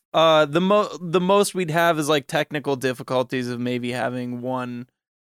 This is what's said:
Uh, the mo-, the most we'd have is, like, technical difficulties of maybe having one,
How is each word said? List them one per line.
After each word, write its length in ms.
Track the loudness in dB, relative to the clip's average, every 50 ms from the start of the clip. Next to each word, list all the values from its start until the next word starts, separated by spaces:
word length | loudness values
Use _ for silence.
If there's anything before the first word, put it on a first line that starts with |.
| _ _ 0
Uh, 320 | 4 4 6 6 4 4
the 160 | 4 2 0
mo-, 340 | 2 4 4 2 2 0 -4 -10
the 180 | -6 0 0 0
most 360 | 2 4 4 4 4 2 0
we'd 160 | -4 -2 0
have 280 | 0 2 2 2 2 2
is, 80 | 2 0
like, 200 | 0 0 0 -2
technical 480 | -2 -2 -2 -2 -4 -6 -2 -2 -2 0
difficulties 720 | 0 -2 -2 -4 -6 -2 -2 -2 -2 -2 -2 -4 -4 -4
of 100 | -6 -4
maybe 320 | -4 -4 -4 -4 -4 -4 -4
having 480 | -4 -4 -4 -4 -6 -8 -8 -8 -8
one, 460 | -6 -6 -6 -6 -6 -8 -10 -12 -14 -16 _ _ _ _ _ _ _